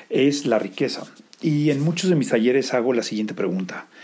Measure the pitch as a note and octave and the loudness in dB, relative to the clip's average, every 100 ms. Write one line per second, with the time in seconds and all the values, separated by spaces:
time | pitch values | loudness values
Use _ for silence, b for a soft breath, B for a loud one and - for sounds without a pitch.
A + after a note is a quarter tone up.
0 | B - C3+ C#3+ C#3 A2 G2 - C3+ - | B 2 2 2 0 0 0 -4 -4 -4
1 | - - - - E3 D3 D3+ C#3 D3+ E3+ | -12 -20 -20 -4 0 2 2 2 0 0
2 | F#3 E3 A#2+ B2 A2+ C3+ C3 B2+ A#2+ A#2+ | 2 2 2 2 4 2 2 0 0 0
3 | A2 G#2+ G#2+ F#2 G2 F#2 F#2 - - B | -2 -4 -4 -4 -4 -2 -6 -10 -14 B